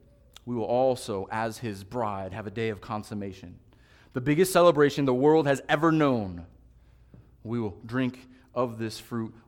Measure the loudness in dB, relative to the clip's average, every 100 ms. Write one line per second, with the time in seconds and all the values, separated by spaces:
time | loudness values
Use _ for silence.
0 | _ _ _ -20 -8 -6 -2 2 2 0
1 | -4 -8 -6 -6 -6 -6 -10 -10 -10 -6
2 | -6 -6 -10 -10 -10 -6 -6 -6 -8 -10
3 | -8 -10 -10 -12 -18 -20 _ _ _ _
4 | _ -6 0 2 4 6 6 8 4 4
5 | 0 4 6 6 4 0 0 2 4 4
6 | 2 2 -4 -8 -14 -20 -20 _ _ _
7 | _ -20 -20 _ -6 -4 -4 -8 -6 -2
8 | -2 -4 -20 -20 _ -4 -4 -4 -8 -8
9 | -10 -6 -6 -10